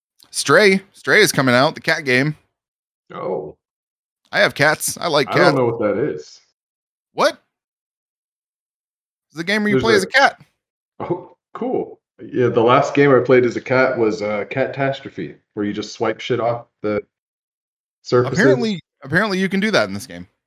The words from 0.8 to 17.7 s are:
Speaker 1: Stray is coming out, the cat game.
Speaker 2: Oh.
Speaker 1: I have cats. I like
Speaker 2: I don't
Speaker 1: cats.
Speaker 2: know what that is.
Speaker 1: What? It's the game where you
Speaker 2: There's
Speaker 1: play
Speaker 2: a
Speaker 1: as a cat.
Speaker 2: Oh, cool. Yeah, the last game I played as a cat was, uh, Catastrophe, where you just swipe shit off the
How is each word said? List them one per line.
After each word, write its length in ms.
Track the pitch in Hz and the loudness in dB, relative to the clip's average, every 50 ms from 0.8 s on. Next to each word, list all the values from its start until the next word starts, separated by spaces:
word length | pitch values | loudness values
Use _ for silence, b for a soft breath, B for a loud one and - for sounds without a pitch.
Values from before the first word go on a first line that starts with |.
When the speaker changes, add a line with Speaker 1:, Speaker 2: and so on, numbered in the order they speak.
| - _ | -2 _
Speaker 1:
Stray 280 | _ - - 131 151 214 | _ -10 -4 0 2 2
is 120 | 196 - | 2 2
coming 220 | - 151 135 127 120 | 2 0 0 2 2
out, 200 | 123 139 160 151 | 2 2 0 -2
the 60 | - | -4
cat 240 | - 170 160 165 151 | -4 -4 -4 -4 -2
game. 320 | 131 123 127 139 151 151 _ _ _ _ _ _ _ _ _ _ _ _ _ _ - | 0 0 2 0 0 -4 _ _ _ _ _ _ _ _ _ _ _ _ _ _ -18
Speaker 2:
Oh. 440 | - - - 190 190 - - - - _ _ _ _ _ _ _ _ _ _ _ _ _ _ - | -14 -10 -8 -6 -6 -8 -8 -12 -16 _ _ _ _ _ _ _ _ _ _ _ _ _ _ -8
Speaker 1:
I 60 | - 175 | -2 -2
have 140 | 202 147 - | -2 0 0
cats. 420 | - 143 156 160 - - - - | 2 2 2 2 0 -4 -8 -8
I 120 | - - 170 | -6 -4 -2
like 200 | 143 151 131 95 | 0 0 0 0
Speaker 2:
I 60 | 110 | 2
don't 80 | 143 147 | 2 4
Speaker 1:
cats. 100 | 139 143 | 4 4
Speaker 2:
know 80 | 131 120 | 2 0
what 140 | 117 117 117 | 0 -2 -2
that 180 | 107 101 98 107 | -2 -2 -2 -2
is. 420 | 143 - - - - - - - _ _ _ _ _ _ _ _ _ _ _ _ _ _ - | -2 -4 -6 -8 -12 -18 -20 -20 _ _ _ _ _ _ _ _ _ _ _ _ _ _ -4
Speaker 1:
What? 180 | - 277 302 - _ _ _ _ _ _ _ _ _ _ _ _ _ _ _ _ _ _ _ _ _ _ _ _ _ _ _ _ _ _ _ _ _ _ _ _ _ _ _ | 0 0 0 0 _ _ _ _ _ _ _ _ _ _ _ _ _ _ _ _ _ _ _ _ _ _ _ _ _ _ _ _ _ _ _ _ _ _ _ _ _ _ _
It's 80 | 139 | -14
the 60 | 151 170 | -10 -6
game 180 | 196 208 220 208 | -4 -2 0 0
where 60 | 208 | 2
you 40 | 202 - | 2 2
Speaker 2:
There's 20 | |
Speaker 1:
play 120 | - 226 220 | 4 4 4
Speaker 2:
a 20 | |
Speaker 1:
as 80 | 196 190 | 4 2
a 20 | |
cat. 340 | - - 269 277 - - - - _ _ _ _ _ _ _ _ _ _ - | 2 2 4 4 4 2 -2 -20 _ _ _ _ _ _ _ _ _ _ -10
Speaker 2:
Oh, 360 | - - 170 - - - - _ _ _ | -6 -6 -6 -6 -8 -18 -20 _ _ _
cool. 460 | - - 226 254 226 - - - - _ _ _ _ - | -10 -8 -6 -4 -4 -4 -6 -6 -12 _ _ _ _ -20
Yeah, 240 | 123 - - 120 123 113 | -16 -8 -2 0 0 2
the 140 | 98 117 | 2 2
last 320 | 110 123 127 143 139 - - | 4 4 4 4 2 2 2
game 180 | 139 143 143 | 2 4 6
I 60 | 135 120 | 4 4
played 240 | 117 - 127 123 123 | 4 4 4 4 4
as 120 | 117 110 | 2 -2
a 40 | 110 | -4
cat 380 | - - 127 131 131 127 117 113 | -4 -2 0 0 2 0 0 0
was, 240 | 113 107 101 90 | 0 -2 -2 -2
uh, 220 | 101 107 107 104 101 - | -4 -4 -4 -6 -6 -6
Catastrophe, 840 | - 135 131 - - 135 135 135 135 - - 104 - 98 80 71 - _ _ _ - | -4 -6 -6 -4 -4 -4 -4 -4 -4 -6 -12 -16 -12 -12 -12 -12 -12 _ _ _ -8
where 120 | 107 104 | -6 -6
you 60 | 104 | -6
just 200 | 104 104 101 - - | -4 -6 -8 -10 -6
swipe 260 | - 113 110 110 - | -6 -4 -4 -4 -6
shit 180 | - - 123 113 | -6 -4 -4 -2
off 280 | 113 120 117 - - _ _ _ | -2 -4 -4 -6 -10 _ _ _
the 200 | - 104 104 104 - _ _ _ _ _ _ _ _ _ _ _ _ _ | -6 -6 -6 -6 -8 _ _ _ _ _ _ _ _ _ _ _ _ _